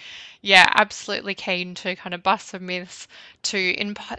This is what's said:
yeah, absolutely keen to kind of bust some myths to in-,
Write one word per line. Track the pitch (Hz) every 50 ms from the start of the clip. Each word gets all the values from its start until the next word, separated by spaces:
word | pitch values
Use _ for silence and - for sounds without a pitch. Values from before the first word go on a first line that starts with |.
| - - - - - - - _
yeah, | - 196 196 185 175 - -
absolutely | - 214 208 - - - - 202 - - 196 190
keen | - - 202 185 180 180 180 180
to | - - 185 185
kind | - - 185 175
of | 175 -
bust | 190 175 175 - -
some | - 185 185
myths | 180 180 180 180 180 - - - - - - - - - _ -
to | - - 196
in-, | 185 180 - - 208 208 208 - - - -